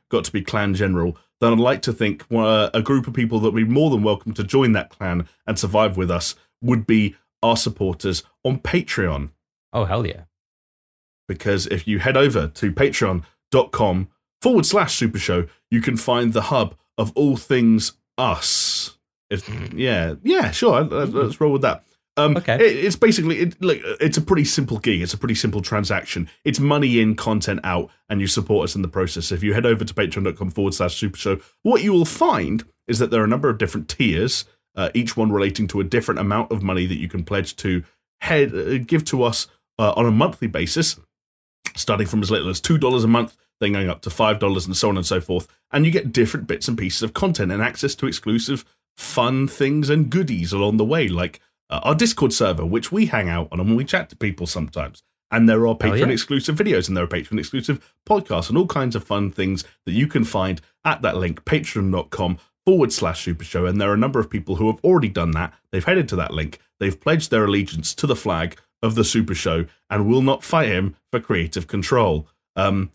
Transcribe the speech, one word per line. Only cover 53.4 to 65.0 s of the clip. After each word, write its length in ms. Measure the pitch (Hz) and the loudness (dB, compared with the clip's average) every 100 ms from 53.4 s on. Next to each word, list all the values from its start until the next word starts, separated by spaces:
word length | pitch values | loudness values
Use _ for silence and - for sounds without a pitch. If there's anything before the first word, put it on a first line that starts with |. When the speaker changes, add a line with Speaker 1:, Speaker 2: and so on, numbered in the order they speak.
| 82 | -4
Speaker 1:
on 80 | 90 | -2
and 180 | 101 117 | 0 0
we 80 | 139 | 0
chat 240 | 180 - | -4 -4
to 60 | - | -6
people 320 | 107 82 87 | -6 -4 -6
sometimes. 560 | 90 76 78 67 - _ _ - | -6 -6 -6 -8 -12 _ _ -2
And 160 | 113 113 | 4 6
there 200 | 110 117 | 6 2
are 100 | 113 | 2
Speaker 2:
Hell 160 | 110 110 | 0 2
yeah. 100 | 127 | 2
Speaker 1:
Patreon 60 | |
exclusive 440 | 113 - 139 - 156 | 0 -2 -2 -2 0
videos 300 | 214 98 90 | 2 2 0
and 100 | 92 | -2
there 60 | |
are 40 | 85 | -2
Patreon 300 | 85 - 107 | -4 -4 -6
exclusive 540 | - 135 117 139 _ _ - | -4 -6 -4 -4 _ _ 0
podcasts 420 | 208 - 87 87 | 0 2 -2 0
and 80 | 135 | 0
all 80 | 180 | 2
kinds 300 | 143 127 113 | 0 -2 -4
of 80 | |
fun 260 | - 104 101 | -4 -2 -2
things 320 | - 95 92 - _ - | -2 -2 -2 -8 _ -4
that 60 | |
you 160 | 104 147 | 0 0
can 160 | 139 | 0
find 360 | 113 101 92 90 _ _ | 0 0 -2 -4 _ _
at 180 | 156 156 | -4 0
that 140 | 110 92 | -2 -2
link, 280 | 90 - - | -4 -6 -2
patreon 460 | 156 156 107 95 | -2 -2 -2 -2
dot 180 | 90 - | -2 -4
com 300 | - 90 85 _ _ 185 | -4 -4 -4 _ _ 2
forward 260 | 185 123 | 4 4
slash 320 | - 82 82 | 0 -4 -4
super 200 | 90 82 | -6 -6
show. 220 | - 90 90 | -4 -2 0
And 120 | 101 | 2
there 120 | 101 | 2
are 20 | |
a 40 | 104 131 | 2 2
number 140 | 127 | 0
of 100 | 110 | -2
people 260 | 104 85 85 | -4 -4 0
who 120 | 110 | 0
have 120 | - | 2
already 260 | 180 180 | 4 4